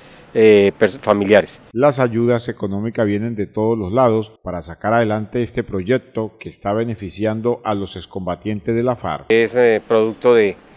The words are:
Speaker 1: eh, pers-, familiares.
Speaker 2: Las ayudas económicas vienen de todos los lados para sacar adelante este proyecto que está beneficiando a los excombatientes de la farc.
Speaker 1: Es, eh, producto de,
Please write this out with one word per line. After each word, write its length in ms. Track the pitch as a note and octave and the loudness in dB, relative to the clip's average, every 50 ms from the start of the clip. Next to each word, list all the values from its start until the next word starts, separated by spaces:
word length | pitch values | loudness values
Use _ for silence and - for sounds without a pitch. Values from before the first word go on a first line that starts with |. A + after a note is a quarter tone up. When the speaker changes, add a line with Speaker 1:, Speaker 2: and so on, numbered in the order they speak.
| - - - - - - - | -20 -20 -20 -20 -18 -6 0
Speaker 1:
eh, 380 | A#2 A2 G#2+ G#2 G2+ G2+ G2 - - | 4 6 6 8 6 6 4 2 2
pers-, 180 | A2+ G2 G2+ C#3 | 0 0 0 -2
familiares. 600 | - A2 G#2 G2+ G2+ F#2+ G#2 G2 - - - - - - - | 0 0 0 2 4 4 4 4 4 2 -6 -16 -16 -10 -4
Speaker 2:
Las 260 | A2+ C#3 D3 C3 C3 | 2 2 2 2 2
ayudas 480 | C3 A#2+ A2 A2+ A#2 A#2+ A#2+ A#2 - - | -2 -2 0 0 0 0 0 0 -2 -6
económicas 580 | G#2+ - - G2+ G2 G2+ G#2+ A#2 A2 - A2+ | -10 -6 -6 -6 -6 -6 -6 -6 -4 -2 -2
vienen 300 | G#2 G#2 G2+ A2 A#2+ A#2 | 0 0 -2 -2 -4 -4
de 120 | G#2+ G2 - | -6 -6 -6
todos 300 | - A2 G#2+ A2+ A#2 A2+ | -4 -2 0 0 0 -2
los 140 | G2 F2+ | -4 -2
lados 400 | G#2 B2+ C3 A#2 A2 A2 G#2 G#2+ - _ | 0 2 2 2 2 0 -2 -6 -12 _
para 200 | - F#2 F2 F2 | -12 -10 -10 -10
sacar 320 | D#2+ E2 E2+ - - G#2 A2+ | -10 -12 -16 -8 -4 0 0
adelante 500 | A#2 A#2 G#2+ G#2+ A2 G#2+ G2 - B2 A#2+ | 2 2 0 -2 -4 -6 -6 -4 -4 -4
este 220 | A2 - B2 A2+ | -4 -4 -8 -8
proyecto 720 | - - F#2+ F2+ F#2 B2+ B2+ - - - A2+ A2 G#2 _ - | -6 -6 -6 -2 -2 -2 -2 -2 -6 -8 -8 -8 -8 _ -14
que 80 | - E2 | -18 -18
está 240 | - - - G2+ | -16 -10 -6 -4
beneficiando 880 | G#2 A2 A#2 A#2+ A2 G#2 G2+ F2+ D#2+ F#2+ G#2 A2 A2 A2+ A2 A#2+ A#2+ - - | -2 -2 -2 -4 -6 -10 -10 -12 -8 -4 -4 -4 -4 -2 -2 -4 -4 -4 -4
a 80 | G#2+ G#2 | -4 -4
los 240 | G2+ G2 F#2 - F#2 | -4 -6 -8 -12 -16
excombatientes 760 | E2+ - - G2 F#2 F2 F2 E2+ - G#2+ G#2+ G#2 - A#2+ A2+ | -16 -14 -12 -10 -8 -8 -8 -6 -6 -8 -8 -6 -4 -4 -2
de 100 | A#2 A#2+ | -2 0
la 120 | B2+ B2 | -2 -2
farc. 300 | - - F2+ D#2 C#2+ - - | -4 -6 -8 -8 -6 -2 0
Speaker 1:
Es, 240 | A2+ A2+ A#2 G#2 A2+ | 2 2 2 2 2
eh, 260 | B2 B2 A#2 A2 G#2+ - | 2 4 4 2 2 0
producto 480 | - A#2 A2 A2 A2+ G#2+ - - B2 A#2+ | 0 0 2 2 0 -2 0 2 4 4
de, 220 | A2+ G#2 G2 F2+ - - - - | 4 4 2 0 -6 -14 -20 -20